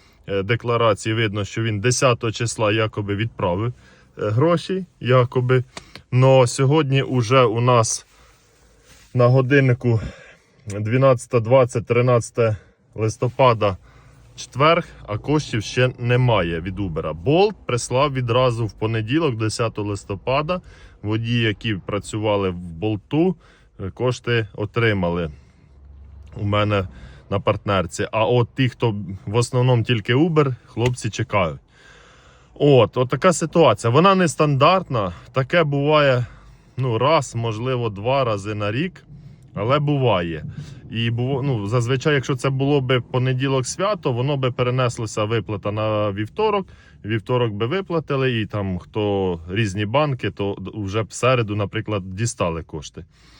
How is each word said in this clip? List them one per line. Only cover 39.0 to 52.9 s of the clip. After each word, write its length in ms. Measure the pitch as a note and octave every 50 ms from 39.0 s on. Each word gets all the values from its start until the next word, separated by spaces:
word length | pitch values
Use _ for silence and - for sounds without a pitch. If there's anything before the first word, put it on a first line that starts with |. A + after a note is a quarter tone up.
| - - - - - - - - - - -
Але 260 | F#2 G#2 A#2 C#3 D3+
буває. 640 | D3 C#3+ D3 C#3 C3 A#2+ G2+ F2+ F2 E2+ D#2+ D2+ D2+ D2+ - - - - - - - -
І 200 | F2 A#2+ A#2 A#2
буво-, 300 | A#2 A#2 B2 C3 C#3+ B2+ C3+
ну, 240 | C#3+ C3 G#2+ G2+ G2
зазвичай, 460 | A#2 B2+ A#2 A#2 C3+ C3 - D#3+ D3
якщо 220 | C#3 B2 - C#3+
це 140 | B2 - C#3
було 320 | C3+ C3 C#3 C#3 D3 C#3+
би 200 | C3 B2 C3 B2+
понеділок 640 | B2 - - B2+ B2 C3 C3 B2+ C3+ C#3 C3+ C3 B2 -
свято, 440 | - - F#3 G#3 G#3+ F3+ - D3+
воно 260 | B2 A#2 B2 C#3+ D3 C#3
би 140 | C3 B2+
перенеслося 720 | B2 - B2+ B2 B2 C3 B2+ A#2 - - A2+ G#2 - A2+ G#2+
виплата 480 | G#2+ A#2 A2+ G2 - G#2+ F#2+ - G#2
на 400 | G2+ G#2+ A2 G#2+ G#2+ G#2 G#2 G#2
вівторок. 560 | G2 G2+ G#2+ G#2+ - - G#3+ A3 G#3 G3+ F#3 - - - - - - - -
Вівторок 480 | G2+ A2+ A2+ - - B2+ B2 B2 A#2 G2+
би 120 | G2+ A2+
виплатили, 720 | A#2+ E3 G3 F#3+ - E3+ E3 C#3+ - C#3+ C3+ C3+ C3 A#2+ A2+
і 60 | G#2
там 340 | F2+ - G#2 G2+ F#2+ F#2 F2
хто 600 | - - - A2 G#2 G#2 G2+ G2 F#2+ F#2 F2 E2+ E2 F2
різні 360 | F#2 A2 A#2 G2+ F2+ G#2 G#2
банки, 460 | G2+ A#2 C#3+ D3+ D3 C3 A#2+ - G2+
то 240 | - - G2+ G2 G2+ -
д-, 120 | F#2+ F#2 -
вже 300 | G#2+ G2+ F#2+ F#2+ A2 G#2
б 40 | -
в 60 | -
середу, 420 | - - B2 C3 B2 A2+ G2+ G#2
наприклад, 600 | G#2+ G#2 F2+ - A2 G#2 - G#2+ G2+ F2+ F#2+ F#2
дістали 480 | F#2+ A#2 A#2 - - G2 F2 E2 E2 D#2
кошти. 420 | - - D#2 D2 -